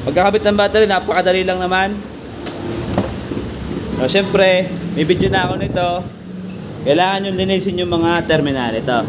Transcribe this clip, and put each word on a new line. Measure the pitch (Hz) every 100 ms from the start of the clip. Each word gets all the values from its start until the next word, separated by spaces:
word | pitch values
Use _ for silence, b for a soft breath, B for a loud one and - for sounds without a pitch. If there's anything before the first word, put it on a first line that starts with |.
Pagkakabit | - 151 196 208
ng | 208 208
battery, | 202 202 214
napakadali | 190 - 170 185 185 185
lang | 185
naman. | 180 185 196 208 202 - - - - - - - - - - - - - - - - - - -
So, | 127
syempre, | 196 190 196 190 185 180 - - -
may | 160
video | 180 190
na | 190 180
ako | 185
nito. | 190 185 175 175 180 - - - - - - -
Kailangan | - 151 185 196
nyo | 196 185
linisin | 190 190 190 175
yung | 180
mga | 170 165 170 160
terminal. | 156 143 135 120 110
Ito. | 123 120